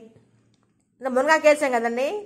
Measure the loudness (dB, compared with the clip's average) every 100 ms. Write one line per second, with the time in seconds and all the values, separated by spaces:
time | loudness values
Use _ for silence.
0 | -16 -20 _ _ _ _ _ _ _ _
1 | -4 0 2 4 4 2 2 -2 -2 -4
2 | -4 -6